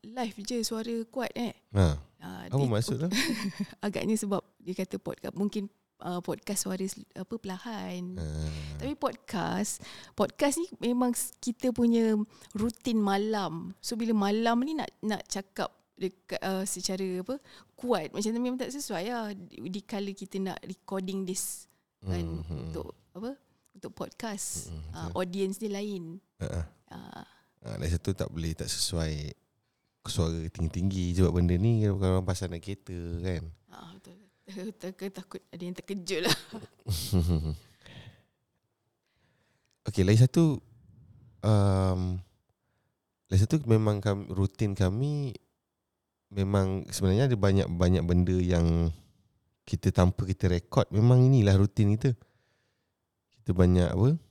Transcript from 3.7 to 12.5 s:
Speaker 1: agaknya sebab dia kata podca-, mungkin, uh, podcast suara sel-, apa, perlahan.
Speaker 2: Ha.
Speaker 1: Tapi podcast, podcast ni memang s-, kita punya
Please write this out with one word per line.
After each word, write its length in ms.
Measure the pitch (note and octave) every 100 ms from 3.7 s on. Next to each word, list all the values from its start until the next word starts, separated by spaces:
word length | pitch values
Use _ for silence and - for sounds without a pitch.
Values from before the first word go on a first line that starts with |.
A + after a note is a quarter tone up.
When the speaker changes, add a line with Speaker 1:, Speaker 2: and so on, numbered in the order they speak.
| -
Speaker 1:
agaknya 320 | G#3 - - A3
sebab 300 | G3+ G3 - _
dia 200 | E3+ F#3
kata 220 | F#3 G3
podca-, 340 | - - -
mungkin, 340 | E3 G3+ G#3+ G3+ - _ _
uh, 200 | - F3
podcast 420 | F3 - - G3+
suara 200 | G3 F#3+
sel-, 240 | F#3+ - -
apa, 220 | - F#3 A3+
perlahan. 680 | F#3+ F#3 A#3+ G#3+ F#3 F3+ F3+ F#3
Speaker 2:
Ha. 100 | D#3 D#3 D#3 - D3 -
Speaker 1:
Tapi 160 | B3+
podcast, 880 | D4+ C#4 - - G3+ E3 F3+ G#3 - - - -
podcast 460 | - G#3 - C#4+ D4+
ni 100 | E4+ -
memang 300 | A#3 B3 B3
s-, 220 | A#3 - -
kita 320 | - A3+ B3+
punya 420 | A#3+ A#3 A#3 A3 G#3+ G#3+ - -